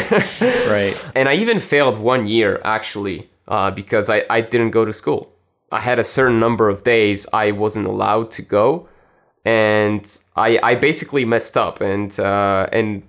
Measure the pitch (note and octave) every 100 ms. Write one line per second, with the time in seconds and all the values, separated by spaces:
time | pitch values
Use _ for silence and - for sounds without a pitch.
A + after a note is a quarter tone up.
0 | - G#3 F#3+ - A#3+ B3 B3 G#2 G2 -
1 | - C3 C3+ D#3 A3+ G#3 - C#3+ C3+ G#2+
2 | A2 B2+ G#2 A2+ G#2 - - A2 - G#2+
3 | G2+ E2 - _ - G#2 G2 G2 G2 A2
4 | G2+ G#2 - A#2 A2+ B2 A2+ A2+ A2 G#2+
5 | - C3 - _ _ _ - - A2 B2
6 | - - C3 A2+ A#2 A2+ G#2+ G2 B2+ A#2
7 | G#2 G2+ - A2 G#2+ G2+ G#2 A2 G2+ G2+
8 | G2+ A2 A2+ - - G2+ A#2 E3 - _
9 | _ _ _ _ A2 A2+ G#2+ G#2+ G#2 G#2+
10 | - - _ - A2+ A#2 A#2 B2 C#3+ D#3
11 | - C#3+ A#2 A#2 - C3 F#2+ - G2+ G2
12 | G2+ - G2 G2+ G2+ G2 F#2 A2+ G#2+ G2